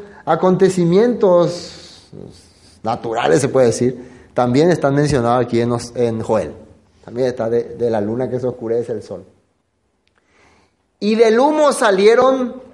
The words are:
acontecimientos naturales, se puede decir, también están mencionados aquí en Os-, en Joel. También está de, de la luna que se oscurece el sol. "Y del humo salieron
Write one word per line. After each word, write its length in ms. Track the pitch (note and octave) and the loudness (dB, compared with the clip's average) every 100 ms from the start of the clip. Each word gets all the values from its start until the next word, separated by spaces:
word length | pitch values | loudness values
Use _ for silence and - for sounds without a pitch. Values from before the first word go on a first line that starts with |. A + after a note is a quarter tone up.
| - - | -18 -10
acontecimientos 1800 | - E3 F#3 F#3 F#3 F#3 E3+ F#3 A#3+ G#3 G3+ F3 E3 - - - - - _ - - - - _ _ _ | -4 0 2 4 2 2 2 4 2 2 4 4 2 -2 -12 -18 -20 -20 _ -20 -20 -20 -20 _ _ _
naturales, 600 | A2 A#2 A#2 A2+ C3+ D#3+ | -6 -6 -4 -2 0 2
se 80 | C3+ | 2
puede 160 | C3 A#2+ | 2 2
decir, 640 | - A#2+ - - - - | 2 -2 -4 -12 -20 -8
también 380 | - B2 B2+ F3 | -2 0 4 4
están 240 | D#3+ C#3 | 2 0
mencionados 500 | C#3+ D3 C#3+ A#2 B2+ | 0 0 0 0 0
aquí 160 | B2 A#2 | 0 -2
en 120 | A#2 | -2
Os-, 200 | A#2 - | -4 -6
en 280 | B2+ A#2+ A2+ | -4 -2 -2
Joel. 320 | A2 G#2+ D#2 - - _ _ _ | -2 -2 -4 -10 -20 _ _ _
También 240 | - A#2 B2+ | -12 -4 -4
está 220 | - A2+ | -4 -4
de, 260 | A#2+ A#2 - | -4 -4 -4
de 120 | A#2 | -4
la 100 | A2 | -2
luna 300 | G#2 A#2 B2 | -4 -4 -4
que 100 | B2 | -4
se 60 | B2+ | -6
oscurece 460 | A#2+ A2+ A#2 A#2 | -6 -4 -4 -4
el 100 | G#2+ | -8
sol. 240 | - F#2 F#2 _ _ _ _ _ _ _ _ _ _ _ _ _ _ _ _ - | -10 -16 -16 _ _ _ _ _ _ _ _ _ _ _ _ _ _ _ _ -6
"Y 160 | G#3 A3 | -2 2
del 240 | A3+ A3+ | 4 4
humo 320 | C#4+ D4+ D4 | 2 2 0
salieron 920 | - A#3 F#3+ G#3 A#3+ C4 C4 B3 - - | 2 0 2 4 4 2 0 -4 -10 -20